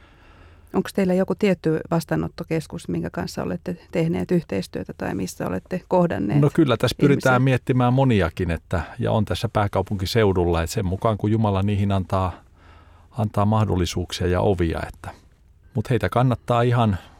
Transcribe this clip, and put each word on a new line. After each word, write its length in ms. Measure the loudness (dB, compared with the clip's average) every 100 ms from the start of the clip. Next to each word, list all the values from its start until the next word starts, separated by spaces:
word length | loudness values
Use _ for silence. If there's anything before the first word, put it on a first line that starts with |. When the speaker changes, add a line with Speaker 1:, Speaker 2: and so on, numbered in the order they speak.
| -20 -20 -20 -20 -20 -20 -6
Speaker 1:
Onks 180 | -4 -2
teillä 220 | 0 0
joku 200 | 2 0
tietty 460 | 0 0 0 0 -2 -2
vastaanottokeskus, 1000 | -4 -2 -4 -4 -6 -6 -6 -6 -12 -8
minkä 220 | -6 -6
kanssa 320 | -6 -8 -6
olette 340 | -6 -8 -8 -12 -6
tehneet 380 | -2 0 -2 0
yhteistyötä 600 | 0 0 -6 -6 -10 -10 -8
tai 160 | -8
missä 320 | -6 -8 -6 -6
olette 340 | -6 -6 -10 0
kohdanneet 520 | 2 2 0 0 2
Speaker 2:
No 100 | 2
kyllä, 220 | 4 2 2
tässä 200 | 0 2
pyritään 320 | 2 4 2
Speaker 1:
ihmisiä? 100 | 2
Speaker 2:
miettimään 480 | 2 0 0 2 2
moniakin, 580 | 2 4 2 2 -2 -2
että, 320 | -4 -4 -4 -4 -4
ja 140 | -2
on 120 | 0
tässä 240 | 0 -2 -2
pääkaupunkiseudulla, 1120 | 0 0 0 -2 -4 -2 2 4 4 2 2
että 120 | 0
sen 120 | -2 -4
mukaan 320 | -2 0 0
kun 120 | 0
Jumala 320 | 0 2 0
niihin 300 | 0 0 0
antaa, 400 | 0 0 -2 -2 -4 -16 _ -20 -20 -20 -20 -12
antaa 340 | -4 -2 0
mahdollisuuksia 840 | 2 2 2 0 -2 -4 -6 -4 0
ja 140 | 2
ovia, 400 | 2 2 0 -2 -8
että, 220 | -12 -18 -20 -20 _ _ _ -8
mut 160 | -6 0
heitä 180 | 0 0
kannattaa 540 | 2 2 0 0 2
ihan 340 | 2 4 2 0 -6